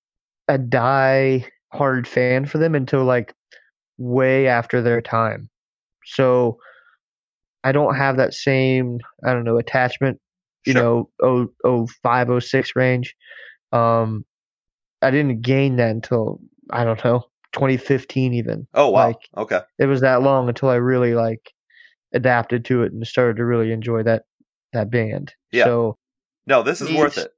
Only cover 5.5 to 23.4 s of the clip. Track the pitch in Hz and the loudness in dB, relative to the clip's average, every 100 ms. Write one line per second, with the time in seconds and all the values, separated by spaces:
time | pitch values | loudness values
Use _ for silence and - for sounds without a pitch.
5.5 | _ _ _ _ _ - - 131 127 120 | _ _ _ _ _ -8 0 2 2 0
6.5 | 113 - - _ _ _ _ _ _ _ | -2 -14 -20 _ _ _ _ _ _ _
7.5 | _ 131 139 147 135 139 131 127 - - | _ 0 2 2 0 0 2 0 -2 -2
8.5 | 131 131 131 123 120 - _ 123 123 117 | 2 2 0 -2 -6 -12 _ -2 -2 0
9.5 | 117 - 135 123 - 135 - _ _ _ | -2 0 0 0 -2 -4 -4 _ _ _
10.5 | _ - 127 120 117 - - 131 123 120 | _ -2 2 2 0 -2 -2 0 2 -2
11.5 | _ - 123 117 - 127 123 120 123 - | _ 0 0 -2 -4 0 0 2 -2 0
12.5 | 135 - - 127 123 123 - - - - | -2 -2 0 0 0 -4 -12 -20 -20 -20
13.5 | - - 120 117 117 113 107 - _ _ | -20 -4 0 2 0 -2 -6 -12 _ _
14.5 | _ _ _ _ - 135 139 147 113 120 | _ _ _ _ -2 0 2 0 -2 0
15.5 | 135 139 123 113 110 - 120 110 - - | 2 2 0 0 -2 -4 -2 -2 -8 -16
16.5 | _ - 117 117 110 123 120 - _ _ | _ -8 -4 -2 0 0 0 -2 _ _
17.5 | - 135 131 - 135 - 135 127 120 110 | -4 0 0 0 -2 -2 -4 -2 -2 -4
18.5 | - 127 - 139 104 110 113 - - 110 | -8 -4 0 2 4 2 0 -10 -10 -4
19.5 | 90 - - 139 139 131 127 135 135 123 | -4 -4 -2 0 2 2 2 2 2 0
20.5 | 117 135 123 123 127 120 117 113 113 - | -2 0 0 2 0 2 0 -2 -4 -14
21.5 | _ _ _ _ _ _ - 127 120 113 | _ _ _ _ _ _ -2 2 0 0
22.5 | 120 117 127 110 113 113 - 120 107 | -4 0 0 0 -4 -6 0 0 0